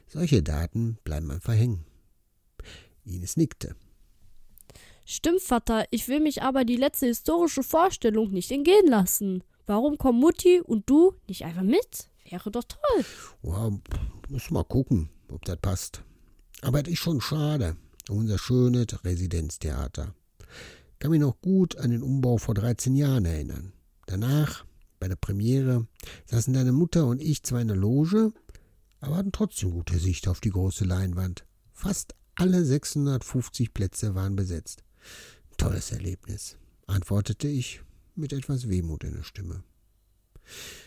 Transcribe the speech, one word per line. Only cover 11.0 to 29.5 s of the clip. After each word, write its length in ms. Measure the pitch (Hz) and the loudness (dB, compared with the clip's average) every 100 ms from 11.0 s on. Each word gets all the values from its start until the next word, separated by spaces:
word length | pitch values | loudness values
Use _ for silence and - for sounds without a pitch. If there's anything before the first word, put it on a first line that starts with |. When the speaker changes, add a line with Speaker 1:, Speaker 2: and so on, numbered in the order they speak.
| 370 - - | 6 4 -10
Speaker 2:
nicht 160 | 185 | -10
einfach 180 | 165 170 | -8 -2
mit? 460 | 190 349 - - - _ - | 2 2 0 -8 -16 _ -14
Wäre 220 | 180 208 | -10 -6
doch 140 | 240 | -6
toll. 400 | - - 587 415 - - - - | -8 -4 0 2 0 -6 -20 -12
Speaker 1:
Ja, 260 | - 90 113 101 - - - - - | -6 -2 -2 -4 -4 -6 -6 -8 -8
muss 200 | 135 - | -8 -4
mal 140 | 151 | -4
gucken, 460 | - 131 131 101 76 - - | -2 -2 0 0 -2 -10 -16
ob 160 | - | -12
das 140 | - 85 | -8 -4
passt. 420 | 98 95 - - - - _ _ _ - | -4 -4 -6 -14 -20 -20 _ _ _ -8
Aber 180 | - 143 | -2 0
es 60 | 143 | 0
ist 100 | 165 | -4
schon 220 | 170 143 | -2 -2
schade, 560 | - 156 151 151 85 82 - - - | -2 -2 0 0 -2 -4 -12 -18 -6
um 100 | 101 | -2
unser 200 | 110 95 | 0 -2
schönes 680 | - 123 123 123 113 98 | 2 4 4 4 0 -4
Residenztheater. 1120 | 90 85 87 82 78 - 80 67 69 - 73 - _ - - - - - _ - | -4 -2 -2 -2 -4 -6 -4 -4 -4 -6 -10 -12 _ -20 -20 -20 -20 -20 _ -6
Kann 120 | 143 | 0
mich 100 | 160 | 2
noch 200 | 143 - | 2 0
gut 360 | 185 190 175 - | 2 2 2 0
an 120 | 123 | -2
den 120 | 117 | 0
Umbau 340 | 135 135 127 117 | 0 0 2 2
vor 180 | - | 0
dreizehn 400 | 101 117 117 127 | 0 0 0 2
Jahren 300 | 135 143 131 | 2 4 2
erinnern. 480 | 85 76 64 69 92 - _ _ - | 2 -2 -4 -8 -12 -18 _ _ -8
Danach, 580 | 92 123 147 147 - - _ - - | -4 0 2 0 -4 -16 _ -20 -10
bei 80 | 95 | -6
der 80 | 92 | -6
Premiere, 720 | - 101 113 135 131 123 113 - - - - | -4 -2 2 2 2 0 -2 -10 -20 -18 -4
saßen 280 | 117 131 | -2 2
deine 160 | 131 127 | 2 4
Mutter 380 | 131 170 170 131 | 2 2 2 2
und 120 | 127 | 0
ich 220 | 156 143 | 0 -2
zwar 180 | - 120 | -2 -2
in 60 | 117 | 0
der 100 | 95 | 2
Loge, 560 | 101 135 165 214 220 - - - _ _ _ - | 2 2 2 2 2 -2 -20 -20 _ _ _ -12
aber 160 | 139 170 | -4 -2
hatten 160 | 196 | -2
trotzdem 400 | - 214 | -2 -2